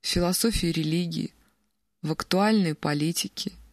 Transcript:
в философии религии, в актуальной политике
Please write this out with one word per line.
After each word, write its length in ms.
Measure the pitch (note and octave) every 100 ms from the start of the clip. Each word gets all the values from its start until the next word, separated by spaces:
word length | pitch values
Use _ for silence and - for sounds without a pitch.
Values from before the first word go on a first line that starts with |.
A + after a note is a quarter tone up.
в 40 | -
философии 600 | - F3 F#3 A#3 G#3+ E3+
религии, 640 | E3 D#3 E3 F3 D#3+ - _ _ _ _ _ _ _
в 100 | D3+
актуальной 640 | D#3+ - F#3 G#3 A3 F3+
политике 760 | D3+ D3+ D3 D#3 E3+ - - - - -